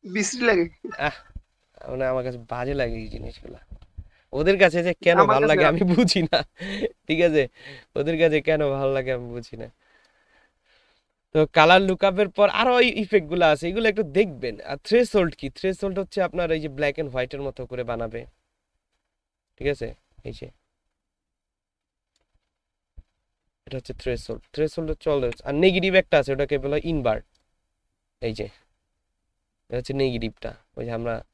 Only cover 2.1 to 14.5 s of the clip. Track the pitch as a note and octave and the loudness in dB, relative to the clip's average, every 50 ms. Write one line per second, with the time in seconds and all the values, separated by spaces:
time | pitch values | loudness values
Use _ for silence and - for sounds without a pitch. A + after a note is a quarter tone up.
2.1 | B2+ C3 B2 B2+ B2 B2 A#2 _ A#2+ A#2+ B2 C3 C#3+ C#3 B2+ A#2 A#2 A2+ A2 G#2+ | -2 -4 -6 -6 -10 -12 -14 _ -10 -8 -6 -6 -4 -4 -4 -4 -4 -8 -10 -10
3.1 | - - - - - - - - - - - _ - - - _ _ - - - | -12 -12 -12 -14 -16 -16 -20 -20 -20 -20 -20 _ -20 -20 -20 _ _ -20 -20 -20
4.1 | _ _ _ _ - C3+ D#3 F3 G3 F#3+ G3 F3 D#3 F3 E3+ F3+ E3+ _ - F3 | _ _ _ _ -6 0 2 2 4 6 4 4 4 2 0 0 -4 _ 2 2
5.1 | E3+ F#3 G3+ G3 G#3+ - - D#3 D3+ D3+ D3+ D3+ D#3 E3+ G3+ F3+ F3 A3+ B3 F3 | 6 6 6 6 6 2 4 4 4 4 4 2 4 2 2 2 4 4 4 4
6.1 | - G3 E3 E3 - - - - _ - F3+ G3 G3 G3+ - - - _ _ - | 2 0 0 0 0 -2 -2 -4 _ -12 -10 -10 -6 -6 -6 -6 -6 _ _ -2
7.1 | D#3 D#3+ E3+ E3+ D#3 D3+ C3+ A#2+ _ - - - C#3+ B2+ - _ _ - C#3+ D3+ | 0 2 2 4 4 2 0 0 _ -20 -20 -20 -20 -20 -20 _ _ -4 -2 -2
8.1 | E3 D#3 E3+ E3 D3+ D3+ C#3 - D#3 D3+ D3+ C#3+ C#3 C3+ C#3 C3+ C3+ C3+ C3 B2+ | 0 2 2 2 2 2 2 0 0 0 0 -2 -2 0 -2 0 -2 -2 -2 -4
9.1 | C3 B2 B2 A#2+ A#2+ A#2+ A#2 - - A2+ A#2 A#2+ _ _ _ _ _ _ _ _ | -4 -6 -6 -10 -12 -12 -12 -14 -14 -14 -14 -16 _ _ _ _ _ _ _ _
10.1 | _ _ _ _ _ _ _ _ _ _ _ _ _ _ _ _ _ _ _ _ | _ _ _ _ _ _ _ _ _ _ _ _ _ _ _ _ _ _ _ _
11.1 | _ _ _ _ _ D#3 D#3 - - D#3+ D#3 E3 F3+ F#3+ G3 F#3+ F#3 - - G3 | _ _ _ _ _ 2 2 4 6 6 8 8 8 6 6 4 0 2 2 0
12.1 | F#3+ F#3 G#3 F#3 - - G#3 G3+ - - A3+ B3+ B3 B3 B3+ B3 - - G#3+ F#3 | 2 2 -2 -2 2 4 4 4 4 2 2 2 4 4 4 2 2 -2 -4 2
13.1 | - G3+ D#3+ D3 E3 F3+ E3+ D#3+ D3+ C#3 E3 E3+ F#3+ G#3+ A3+ A3 G#3 G#3 G#3+ D3+ | 2 0 2 2 0 4 4 4 4 4 0 -4 -4 0 0 0 0 0 -4 -2
14.1 | C#3 F3+ A3+ F#3+ D3 A#2+ G#2 A#2+ | 2 0 0 0 -2 -8 -8 -8